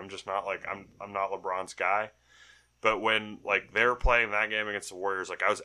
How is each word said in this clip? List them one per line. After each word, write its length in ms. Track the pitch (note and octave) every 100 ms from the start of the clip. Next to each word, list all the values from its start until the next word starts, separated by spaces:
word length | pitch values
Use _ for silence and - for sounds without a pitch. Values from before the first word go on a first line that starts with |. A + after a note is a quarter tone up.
I'm 80 | F#2+
just 160 | F#2+ -
not, 180 | G2 G2
like, 180 | F2+ -
I'm, 160 | G2 G2 -
I'm 120 | G2+
not 200 | G2+ G2
LeBron's 420 | F#2+ F#2+ F#2 F#2
guy. 360 | - F#2 G2+ G#2+ _ _ _ - _ _ _
But 200 | A2+ G#2+
when, 380 | A2 A2 G#2+ G#2
like, 300 | - G2 F2+
they 100 | G2+
were 120 | A#2+ A#2+
playing 340 | B2+ A#2+ A2
that 200 | G#2 G#2+
game 180 | G#2+ G#2+
against 220 | G2+ -
the 40 |
Warriors, 340 | F2+ G2 F#2+ F2+
like, 140 | F2+
I 80 | F#2+
was 120 | G#2